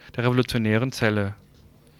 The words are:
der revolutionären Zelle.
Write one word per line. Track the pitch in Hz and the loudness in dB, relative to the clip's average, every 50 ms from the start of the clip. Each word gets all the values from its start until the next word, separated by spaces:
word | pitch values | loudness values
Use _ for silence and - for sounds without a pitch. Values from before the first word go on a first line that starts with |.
| - - - | -20 -12 -6
der | - 117 | -2 0
revolutionären | 123 123 127 123 - - 120 110 110 107 110 127 135 - | 2 2 2 2 0 -2 -2 0 2 2 0 0 -2 -2
Zelle. | - 120 110 104 104 101 98 101 - - - - - - - - - - - - | -2 0 0 0 0 -2 -4 -6 -10 -18 -20 -20 -20 -20 -20 -20 -20 -20 -20 -20